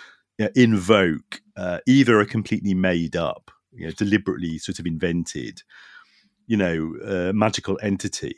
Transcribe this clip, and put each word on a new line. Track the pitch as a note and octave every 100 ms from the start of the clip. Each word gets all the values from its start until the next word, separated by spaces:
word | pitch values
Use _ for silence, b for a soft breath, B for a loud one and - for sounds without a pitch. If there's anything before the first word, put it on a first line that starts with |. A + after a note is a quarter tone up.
| B B B -
you | G#2
know, | B2+
invoke, | A#2 G#2 F2 G#2 F2+ D2 - - _ -
uh, | F2+ F2 B2+
either | C3+ A#2+ A2
a | G#2
completely | A2 F#2+ A2 G2+
made | F#2 F#2 E2+ E2 E2+
up, | D#2+ - _ _ _
you | A#2 E2
know, |
deliberately | - G2+ G#2 - - E2+ D#2
sort | - F2+
of | E2+
invented, | D#2+ F2 E2+ E2 C#2 A#1 - - b b b b b b _ -
you | G#2+
know, | F2+ E2 D#2+ D#2+
uh, | G#2 F#2 F2+
magical | G#2 A2 - - F#2+
entity | G#2 F#2 - - -